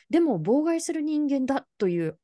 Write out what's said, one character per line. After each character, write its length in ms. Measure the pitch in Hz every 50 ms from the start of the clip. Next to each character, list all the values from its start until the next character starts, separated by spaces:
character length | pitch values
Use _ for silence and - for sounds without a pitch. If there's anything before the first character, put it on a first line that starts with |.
| _ -
デ 100 | 220 330
モ 160 | 339 311 240
を 40 | 170 156
妨 220 | 175 233 285 302
害 160 | 330 330 330
す 100 | 320 - 330
る 80 | 320 294
人 260 | 302 311 302 302 285
間 160 | 285 277 262
だ 220 | 247 269 269 - _ _
と 120 | - 208 185
い 200 | 175 170 165 160
う 100 | - _